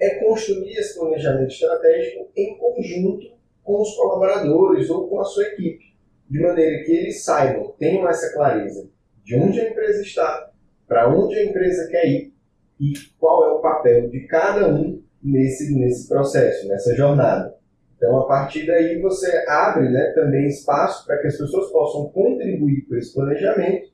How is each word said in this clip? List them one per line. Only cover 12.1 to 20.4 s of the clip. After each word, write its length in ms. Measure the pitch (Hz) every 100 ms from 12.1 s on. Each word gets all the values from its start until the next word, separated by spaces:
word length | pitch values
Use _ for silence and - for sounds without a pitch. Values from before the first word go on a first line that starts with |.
| 139 - _ _ _ _ -
e 140 | 143 143 - -
qual 240 | 160 160
é 80 | 156
o 80 | -
papel 480 | 127 - 123 120 120
de 180 | 131 -
cada 420 | 160 196 202 170
um 320 | 151 151 - - _
nesse, 560 | 139 135 131 - 143 131
nesse 300 | 123 123 -
processo, 580 | 143 139 139 113 - 98
nessa 260 | 98 120 123
jornada. 580 | 143 143 113 95 - - _ _ _
Então, 240 | - 95 131
a 80 | -
partir 400 | 139 - 156 156
daí, 320 | 170 165 165
você 460 | 190 185 180 165 -
abre, 440 | 151 190 156 127
né, 220 | 127 160
também 320 | 156 143 135